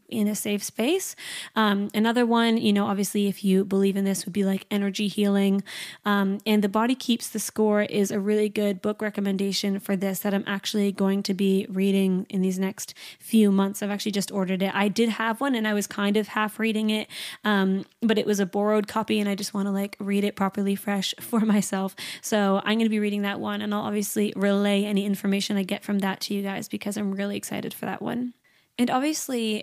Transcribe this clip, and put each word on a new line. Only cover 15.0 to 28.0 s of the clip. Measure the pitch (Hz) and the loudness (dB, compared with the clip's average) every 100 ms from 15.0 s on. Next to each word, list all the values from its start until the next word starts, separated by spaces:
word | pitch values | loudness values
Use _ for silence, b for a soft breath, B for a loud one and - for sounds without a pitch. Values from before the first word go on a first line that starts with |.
| 233 | 0
have | 208 226 220 | 0 -2 -2
one | 277 | -2
and | 240 214 | 0 0
I | |
was | 208 202 | 0 -2
kind | - 202 208 | -2 0 2
of | 208 | 0
half | 220 214 - | -2 -2 0
reading | 220 214 214 | -2 0 0
it, | 214 214 B B B | -2 -4 B B B
um, | 214 202 190 190 - _ | 2 4 4 0 -4 _
but | 226 214 | 0 2
it | - | 2
was | 202 | 0
a | 190 | 0
borrowed | 202 208 214 208 | 0 2 2 0
copy | 226 214 214 | -2 0 0
and | 208 | 0
I | |
just | 196 196 | -2 -4
wanna, | 202 196 | -2 -2
like, | 196 202 - | -2 -4 -6
read | 196 202 | -2 0
it | 202 - | 0 0
properly | 196 - 196 | -2 0 -2
fresh | 196 - 202 190 - | -2 -2 -2 -4 -6
<laughs> | |
for | - 233 | -2 0
myself. | 220 208 185 196 190 B B B | 4 2 2 -2 -4 B B B
So | - 214 196 196 | -2 2 2 2
I'm | - 220 | 2 2
gonna | 226 | 2
be | 214 | 2
reading | 208 208 | 0 0
that | 202 202 | -2 -2
one, | 214 208 | -4 -4
and | 208 | -4
I'll | 208 | -2
obviously | 214 208 196 214 208 - | -2 -2 -2 0 -2 0
relay | 202 202 202 202 | 2 4 4 2
any | 208 202 | 2 0
information | 202 196 202 196 190 202 | 0 0 0 0 0 -2
I | |
get | 185 202 | -2 -4
from | - 202 | -2 0
that | 196 190 | 0 -2
to | - | -4
you | 202 | -4
guys | 196 190 208 | -4 -6 -8
because | 208 202 208 | -8 -6 -4
I'm | 202 | -4
really | 196 202 202 | -2 -4 -6
excited | - 208 208 | -6 -6 -6
for | - - | -8 -8
that | 190 | -6